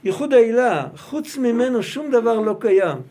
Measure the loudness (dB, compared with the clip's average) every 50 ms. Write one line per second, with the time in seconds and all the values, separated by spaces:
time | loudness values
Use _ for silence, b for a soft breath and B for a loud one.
0 | -4 -4 -4 -4 -4 2 4 4 4 6 4 0 2 2 0 -2 -4 -8 -12 -18
1 | -18 -10 -10 -10 -10 -10 -8 -2 -2 0 0 0 0 0 0 -2 -4 -4 -8 -10
2 | -6 0 0 2 2 2 0 0 0 -2 -4 -2 0 2 2 4 2 2 -2 -6
3 | -10 -16